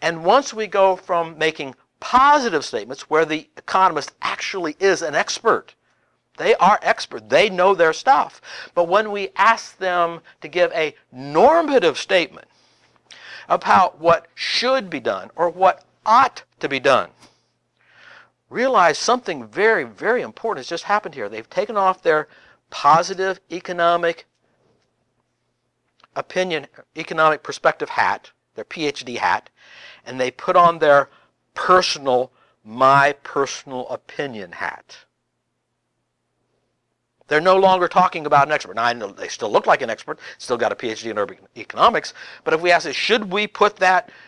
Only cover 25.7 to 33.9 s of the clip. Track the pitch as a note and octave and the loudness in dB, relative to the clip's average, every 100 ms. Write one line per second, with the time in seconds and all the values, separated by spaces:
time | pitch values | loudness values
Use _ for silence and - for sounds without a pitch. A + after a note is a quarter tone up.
25.7 | _ _ _ _ - - F#3+ F#3 D#3 C#3 | _ _ _ _ -12 -6 -4 -4 -6 -8
26.7 | - - D#3 - E3 D#3 D3 - - D#3+ | -20 -18 -14 -6 0 2 2 -6 -2 -2
27.7 | - D3 - F#2+ G2+ - _ _ - - | -2 -4 -2 -2 -2 -8 _ _ -16 -14
28.7 | F3 D3 - B2 A2+ F#2+ G#2 - _ _ | -6 -6 -6 -10 -6 -2 -4 -6 _ _
29.7 | - - - A#2 B2+ B2+ - - F3+ E3+ | -20 -20 -20 -12 -6 -6 -4 0 4 4
30.7 | E3 D#3 C#3+ C3+ _ _ _ _ - - | 4 4 4 2 _ _ _ _ -4 2
31.7 | F#3 F3+ D#3 C3+ B2 B2+ _ _ _ G#2+ | 4 2 -4 -2 0 -2 _ _ _ -12
32.7 | A#2 C3 C#3 C#3+ C#3+ - C#3+ C3+ - C#3+ | 0 4 6 4 0 -6 -4 -4 -6 -12
33.7 | B2+ - | -12 -10